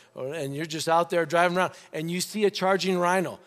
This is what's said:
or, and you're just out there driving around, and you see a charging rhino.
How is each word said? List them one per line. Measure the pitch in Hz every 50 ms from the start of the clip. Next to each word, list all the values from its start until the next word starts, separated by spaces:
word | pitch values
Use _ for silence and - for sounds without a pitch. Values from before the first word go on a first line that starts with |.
| - _ _
or, | - 127 135 156
and | 165 139 139 139
you're | 147 165
just | 156 160 156 -
out | 165 160 170 175 175
there | 180 170 165
driving | 147 170 170 175 175 175
around, | 185 180 156 - - - -
and | - 156 160 170
you | 180 180
see | - - - 208 202
a | 190
charging | 190 - 185 185 196 180 175 196 185
rhino. | 175 175 180 185 190 170 131 101 - -